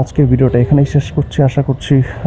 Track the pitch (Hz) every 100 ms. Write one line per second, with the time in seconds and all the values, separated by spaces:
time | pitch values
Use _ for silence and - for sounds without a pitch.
0 | 131 - 135 123 131 120 123 143 139 147
1 | - - 143 - 135 - 139 131 - 135
2 | 131 -